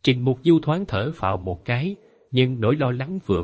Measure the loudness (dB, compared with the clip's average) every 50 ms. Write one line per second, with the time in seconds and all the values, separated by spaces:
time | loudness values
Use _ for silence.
0 | 0 0 2 2 2 0 0 0 4 4 4 4 4 0 -2 -2 -2 -4 -2 -2
1 | -2 -2 -4 -4 -2 -2 -2 -2 -4 -6 -8 -8 -4 -4 -4 -2 -2 -4 -6 -8
2 | _ _ _ _ _ -4 2 2 2 2 2 0 2 2 2 2 0 -2 -2 -4
3 | -6 -6 -8 -8 -2 0 0 0